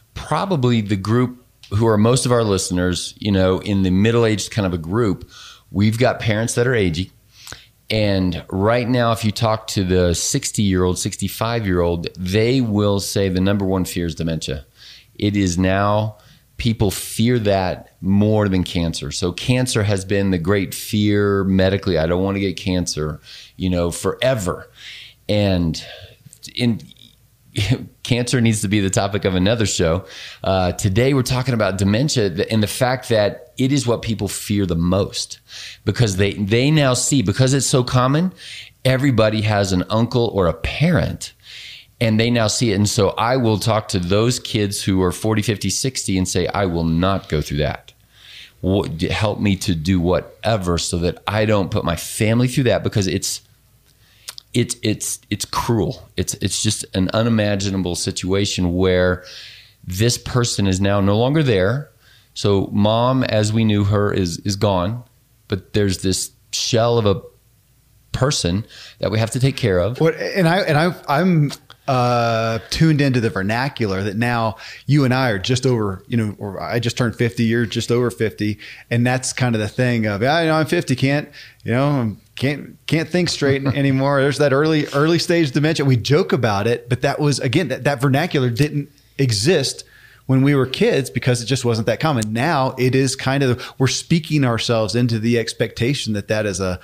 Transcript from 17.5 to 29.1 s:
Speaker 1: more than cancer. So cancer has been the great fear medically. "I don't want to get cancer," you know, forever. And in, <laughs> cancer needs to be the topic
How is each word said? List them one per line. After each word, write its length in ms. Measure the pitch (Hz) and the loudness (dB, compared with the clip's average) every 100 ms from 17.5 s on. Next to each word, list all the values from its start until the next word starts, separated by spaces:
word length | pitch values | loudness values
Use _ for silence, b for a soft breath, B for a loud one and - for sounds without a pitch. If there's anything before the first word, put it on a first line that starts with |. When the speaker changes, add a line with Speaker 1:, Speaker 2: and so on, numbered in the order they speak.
| 95 92 - - - | 2 2 -4 -10 -8
Speaker 1:
more 460 | 90 101 104 107 104 | 0 2 4 4 2
than 140 | 95 | 0
cancer. 480 | 85 87 82 78 69 | 0 -2 -2 -4 -8
So 220 | - 87 | -4 -4
cancer 500 | 87 - 127 123 117 | -4 -2 0 0 0
has 200 | 101 98 | 0 -2
been 260 | 95 101 98 | 0 0 2
the 60 | 92 | 0
great 360 | 82 101 90 | 0 0 -2
fear 680 | - - 107 104 101 101 98 | -8 -4 0 2 2 2 0
medically. 520 | 95 95 95 95 98 82 | 2 2 4 2 0 0
"I 100 | 82 | 0
don't 160 | 87 | 0
want 120 | 98 98 | 0 -2
to 40 | |
get 180 | 98 85 | -4 -4
cancer," 600 | 98 90 82 - 76 78 B B B - | -2 -2 -2 -4 -6 -6 B B B -6
you 140 | 92 | -2
know, 200 | 90 85 | 0 0
forever. 800 | - 98 - 131 131 90 - - B B B B B - | -2 -4 0 0 0 -2 -6 -10 B B B B B -4
And 560 | 104 101 92 85 76 B B B B - - - | 0 2 2 0 -4 B B B B -20 -20 -14
in, 280 | - 123 101 - - - _ _ _ _ | -4 -2 -2 -8 -20 -20 _ _ _ _
<laughs> 480 | - 101 120 - _ | -6 -2 -2 -4 _
cancer 380 | - 120 123 131 | -2 -2 0 2
needs 180 | 113 107 | 2 2
to 60 | 101 | 0
be 120 | 104 | 0
the 100 | 95 | 2
topic 340 | 107 101 | 0 0